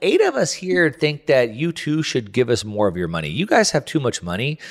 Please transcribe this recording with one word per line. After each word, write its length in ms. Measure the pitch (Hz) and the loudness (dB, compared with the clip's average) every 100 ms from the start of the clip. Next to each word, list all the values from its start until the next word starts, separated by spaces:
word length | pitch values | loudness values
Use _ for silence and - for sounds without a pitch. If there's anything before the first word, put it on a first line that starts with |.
eight 180 | 185 370 | 0 2
of 120 | 392 | 2
us 180 | 269 180 | 0 -2
here 380 | - 185 180 160 | -4 -2 2 2
think 360 | - 151 147 - | 2 -2 -2 2
that 280 | 135 120 | 4 2
you 180 | 110 165 | 0 -4
two 300 | 165 151 156 | -4 -2 -2
should 300 | 151 131 104 | 0 -2 -2
give 180 | 120 120 | 0 2
us 140 | 117 | 0
more 240 | 104 104 101 | -2 0 0
of 80 | 87 | 0
your 120 | 87 | -2
money. 200 | 85 76 | -2 -4
You 180 | 101 208 | -2 2
guys 240 | 233 208 | 2 2
have 140 | 147 | 0
too 160 | - 156 | -2 -2
much 220 | 123 - | -2 -4
money, 360 | 87 92 139 151 - | -4 -4 -4 -6 -12